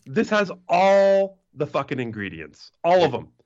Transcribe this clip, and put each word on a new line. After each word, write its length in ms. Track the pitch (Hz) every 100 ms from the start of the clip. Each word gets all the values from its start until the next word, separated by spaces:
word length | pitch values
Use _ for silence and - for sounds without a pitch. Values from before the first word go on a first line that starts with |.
| -
This 240 | 135 220
has 220 | 214 190 - -
all 720 | 175 196 196 196 196 196 - _
the 140 | 135 147
fucking 320 | 151 139 135
ingredients. 720 | 120 110 98 80 73 - - _
All 200 | 165 185
of 100 | 160
'em. 140 | 117 76 _